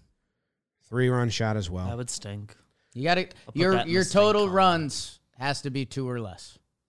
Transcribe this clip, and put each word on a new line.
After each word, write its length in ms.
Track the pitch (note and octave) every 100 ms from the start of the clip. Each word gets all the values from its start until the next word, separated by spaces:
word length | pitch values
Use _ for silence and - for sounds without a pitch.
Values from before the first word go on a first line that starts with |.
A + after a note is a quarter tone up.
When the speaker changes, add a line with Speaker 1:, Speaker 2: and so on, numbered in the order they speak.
| _ _ _ _ _ _ _ _ _
Speaker 1:
Three-run 400 | A#2+ B2+ B2 A#2+
shot 260 | G#2+ A2 G#2+
as 120 | F2+
well. 180 | F2+ F#2
Speaker 2:
That 80 | A#2
would 120 | B2
stink. 460 | - G#2+ G#2 G#2 - _ _ _
Speaker 3:
You 100 | A#2+
gotta, 180 | D3+ F3+
Speaker 2:
I'll 60 | F#3+ - -
put 80 | C#3
Speaker 3:
your, 160 | F3+
Speaker 2:
that 140 | F#3+ E3
in 40 |
Speaker 3:
your 120 | F3
Speaker 2:
the 60 | F#3
stink 140 | F#3+
Speaker 3:
total 180 | G#3 G#3
Speaker 2:
column. 120 | G3+ F#3
Speaker 3:
runs 640 | F#3 E3+ D3 - - - _ -
has 240 | C3+ C#3
to 60 | C#3+
be 160 | C3 B2+
two 240 | C3+ B2+
or 100 | B2
less, 360 | G#2 F2 - - _ _